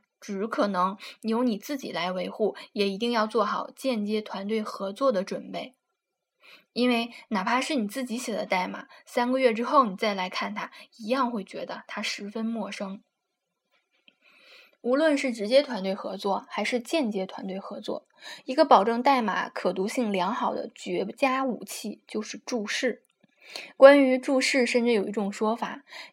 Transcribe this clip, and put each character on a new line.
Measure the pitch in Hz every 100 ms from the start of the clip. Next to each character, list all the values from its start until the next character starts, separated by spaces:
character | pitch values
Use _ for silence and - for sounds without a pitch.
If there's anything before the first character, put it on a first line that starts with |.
| _ _
只 | - 196 220
可 | 302 208
能 | 185 185 208 - -
由 | 220 226
你 | 247 196
自 | - 277
己 | -
来 | 170 180
维 | 185 185
护， | - 208 - -
也 | 208 202
一 | 196
定 | 233
要 | 233 220
做 | 233
好 | 196 180 -
间 | - 262 226
接 | 208 214
团 | 214 196 202
队 | 220
合 | 214 - 196
作 | 196 269
的 | 196
准 | 190 175 127
备。 | 175 247 _ _ _ _ _ _ _ - - _
因 | - 247
为 | 233 233 - -
哪 | 202
怕 | 208 247
是 | 262
你 | 294 208
自 | 269
己 | 254 233
写 | 254
的 | 208 -
代 | 185 190
码， | 202 - - -
三 | - 240
个 | 262
月 | 254
之 | 220
后 | 240 294 233
你 | 185
再 | 220
来 | 196 185
看 | - 202
它， | 208 208 - - -
一 | 214
样 | 262 240
会 | 233
觉 | 190 -
得 | - 214 -
它 | -
十 | 214 - 202
分 | 220
陌 | 226 226 208
生。 | - 196 196 _ _ _ _ _ _ _ _ _ _ - _ _ _ - - - _
无 | 233 269
论 | 320 277
是 | 269
直 | 233 208
接 | 262
团 | 277 220
队 | 190
合 | 190 - 196
作 | 202 196 -
还 | -
是 | 208 247
间 | 240 330 233
接 | 208 190
团 | - 196
队 | 190
合 | - 220
作， | - - _ _ - -
一 | -
个 | 262
保 | 294 226
证 | 214 233
代 | 277 269
码 | 214 180 180
可 | - 185
读 | 185 202
性 | 262 220
良 | 190 175
好 | 254 -
的 | - -
绝 | - - 180
佳 | 196 - 269 262
武 | 269 202
器 | 208 - 214 - _
就 | 214
是 | 214 -
注 | - 247 208
释。 | - 254 - _ _ _ _ - - - -
关 | 269 285
于 | 262 254
注 | 254 262
释， | 262 277
甚 | 240 247 240
至 |
有 | 226 190
一 |
种 | 208 196
说 | 202 214
法： | 233 208 277 - - -